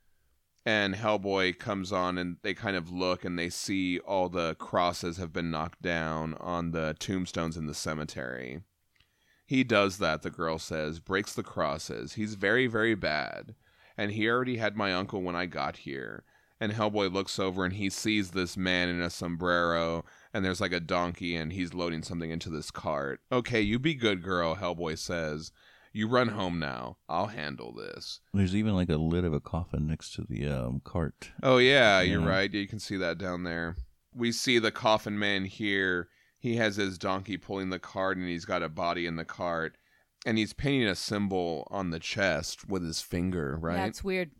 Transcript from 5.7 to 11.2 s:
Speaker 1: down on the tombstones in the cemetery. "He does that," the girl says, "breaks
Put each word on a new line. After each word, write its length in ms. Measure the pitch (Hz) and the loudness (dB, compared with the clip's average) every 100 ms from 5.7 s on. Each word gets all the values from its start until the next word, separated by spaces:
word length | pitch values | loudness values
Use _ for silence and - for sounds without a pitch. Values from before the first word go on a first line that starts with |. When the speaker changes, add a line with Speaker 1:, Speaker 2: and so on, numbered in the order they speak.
| - | -4
Speaker 1:
down 500 | 90 85 80 80 80 80 | -2 0 0 -2 -4 -6
on 320 | 87 87 85 | -4 -2 -2
the 240 | 82 78 78 | 0 -2 -2
tombstones 560 | - 107 92 92 82 82 | -2 -2 -2 -2 -4 -4
in 120 | 78 | -6
the 80 | 73 | -4
cemetery. 840 | 80 78 76 - 64 62 64 71 - _ _ _ _ _ _ _ - | -4 -4 -6 -6 -8 -8 -8 -12 -14 _ _ _ _ _ _ _ 0
"He 180 | 131 | 2
does 360 | 127 107 98 95 | 4 6 4 4
that," 240 | 87 78 | 0 0
the 80 | 90 | -4
girl 260 | - 82 80 | -4 -2 -2
says, 420 | - 80 78 82 | -2 -4 -4 -4
"breaks 340 | - 95 | -2 -2